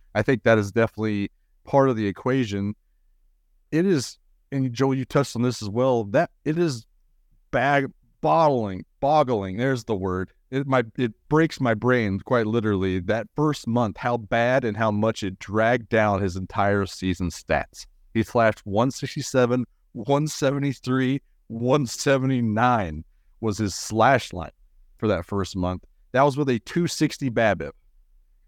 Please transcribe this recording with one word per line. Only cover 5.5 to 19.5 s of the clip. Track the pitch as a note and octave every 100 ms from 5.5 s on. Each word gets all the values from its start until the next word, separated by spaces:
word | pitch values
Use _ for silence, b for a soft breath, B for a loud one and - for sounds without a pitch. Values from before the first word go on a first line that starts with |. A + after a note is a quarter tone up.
| A#2
as | G#2
well, | A2+ C3 A#2+
that | G2+ C3 E3+ _
it | - D#3+
is | E3+ A#2+ - _ _ _ _ _ -
bag-, | B2+ C3+ C#3+ C#3 - _ -
bottling, | D#3 D#3+ D#3 B2+ G#2 F#2 - -
boggling, | C#3 D3+ B2+ A2 F#2+ F#2+
there's | C3+ B2+
the | A2+
word. | G2 F#2+ F#2 F#2 _ -
It, | C3 C#3
my, | C3 A2+ -
it | B2 - -
breaks | D3+ E3 -
my | B2+
brain, | G#2+ A#2+ B2 G#2+ G2
quite | - A#2+ G#2+
literally, | A#2 G#2+ G2 F#2+ F#2
that | F2 A2 G#2+
first | - D3+ C#3+ A#2
month, | A#2+ A2 -
how | B2 A#2+
bad | G#2 A#2 A#2+ C3
and | A#2+ G#2
how | A2+
much | G#2 A2+ -
it | G2 F#2+
dragged | - G#2+ A2+ B2 A2
down | A2 G#2+ G2+
his | G2 F#2+
entire | F#2 G#2+ G2+ G2+ F#2+
season | - F#2 F2 F2+
stats. | - - D2+ - - - _ _
He | A2+
slashed | - A#2+ A2+ -
one | G#2 G2 C3
sixty-seven, | - C#3 D3+ - B2+ B2